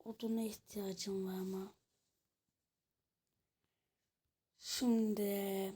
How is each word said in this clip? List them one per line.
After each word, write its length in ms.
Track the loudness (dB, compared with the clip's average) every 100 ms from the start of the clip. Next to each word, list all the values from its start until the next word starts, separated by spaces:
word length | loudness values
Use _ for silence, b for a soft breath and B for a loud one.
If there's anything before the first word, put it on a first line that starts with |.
| -12
oduna 340 | -4 0 0
ihtiyacım 840 | 0 -6 -10 -6 -4 -4 -2 -2 -2
var 80 | -2
ama. 320 | -2 -4 -6 -14 _ _ _ _ _ _ _ _ _ _ _ _ _ _ _ _ _ _ _ _ _ _ _ _ _ _ _ _
Şimdi 1120 | -6 0 4 6 4 2 2 0 0 0 -2